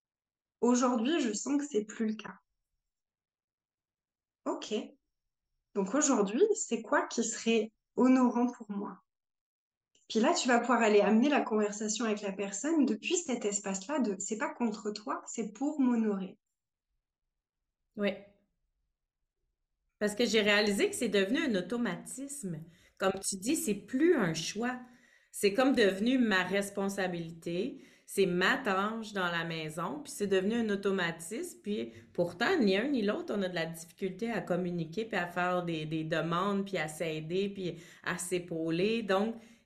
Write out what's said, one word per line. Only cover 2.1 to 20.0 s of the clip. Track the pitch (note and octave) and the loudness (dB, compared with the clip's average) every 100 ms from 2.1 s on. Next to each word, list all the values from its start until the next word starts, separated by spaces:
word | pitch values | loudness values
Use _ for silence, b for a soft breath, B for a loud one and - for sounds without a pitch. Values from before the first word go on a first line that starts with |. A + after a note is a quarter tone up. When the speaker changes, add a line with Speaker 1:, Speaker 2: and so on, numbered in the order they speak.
| G#3+ | -4
Speaker 1:
cas. | - - _ _ _ _ _ _ _ _ _ _ _ _ _ _ _ _ _ _ _ _ - | -8 -16 _ _ _ _ _ _ _ _ _ _ _ _ _ _ _ _ _ _ _ _ -6
Ok. | E4+ - G#3+ - - _ _ _ _ _ _ _ - | -6 -4 -6 -6 -14 _ _ _ _ _ _ _ -2
Donc, | F#3+ | 0
aujourd'hui, | C#4 C#4+ A#3 G3 A3+ G#4+ G4+ | 2 4 4 2 4 4 2
c'est | - A#3 | -2 -4
quoi | A3+ D4+ D#4+ | 0 0 0
qui | - | -2
serait | A3 - - A3+ A3 _ _ - | -4 -2 0 2 0 _ _ 2
honorant | B3 C4 B3 G#3+ B3 | 6 6 6 4 0
pour | - - | -2 -8
moi ? | G3+ - F#3 _ _ _ _ _ _ _ _ _ _ - | -8 -8 -10 _ _ _ _ _ _ _ _ _ _ -4
Puis | A3+ | 2
là, | B3 | 4
tu | E4+ B3 | 4 2
vas | A#3+ | 2
pouvoir | A#3 A#3 | 4 4
aller | G#3+ G#3 | 6 6
amener | G3 A3 C#4 | 6 6 4
la | C#4 | 2
conversation | - G#3+ G#3 G3+ G#3+ - A3+ | 2 0 0 -2 -4 -2 -2
avec | G#3 | -2
la | G#3 | -4
personne | G3 G3 - C#4+ E4+ B3+ | -6 -6 -6 -2 2 2
depuis | G#3+ - F4+ | 0 -2 -2
cet | - A#3+ G#3+ | -2 -2 -2
espace-là | G3+ G3+ F#3+ - D4+ | -4 -4 -6 -4 -2
de, | A3 F#3+ | 0 -2
c'est | - G#3+ | -4 -4
pas | D4+ | -6
contre | - A#3 G#3 G#3+ | -2 -4 -4 -6
toi, | G#3 - E4 - | -8 -6 -8 -8
c'est | - G3 | -8 -6
pour | - C#4+ D4+ | -4 -4 0
m'honorer. | B3+ A#3+ A3 G3 F#3 - _ _ _ _ _ _ _ _ _ _ _ _ _ _ _ - | 2 2 0 -2 -4 -12 _ _ _ _ _ _ _ _ _ _ _ _ _ _ _ -4
Speaker 2:
Oui. | G3+ - - _ _ _ _ _ _ _ _ _ _ _ _ _ _ _ _ | -2 -2 -8 _ _ _ _ _ _ _ _ _ _ _ _ _ _ _ _
Parce | - | -4